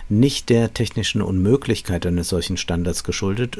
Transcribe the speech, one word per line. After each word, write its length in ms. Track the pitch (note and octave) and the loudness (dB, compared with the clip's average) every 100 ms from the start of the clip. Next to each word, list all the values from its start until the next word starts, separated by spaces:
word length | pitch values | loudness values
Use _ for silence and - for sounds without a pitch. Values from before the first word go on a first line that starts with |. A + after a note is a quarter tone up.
| - | -2
nicht 400 | G#2 C#3 - - | 4 4 2 2
der 260 | A#2 A2+ | 4 4
technischen 480 | - A2 - G2 A2+ | 0 -2 -2 -2 -2
Unmöglichkeit 840 | F#2+ F#2 F#2+ C#3 - A2 - F2 F2 | 0 2 4 2 2 -2 -2 -2 0
eines 240 | F2 E2 | 0 0
solchen 260 | F2+ E2 F#2 | -2 -2 -4
Standards 480 | - E2+ F2 E2 | -2 -2 0 -2
geschuldet, 520 | - F2+ G2 G#2+ B2 - | -4 -2 -2 -2 -4 -4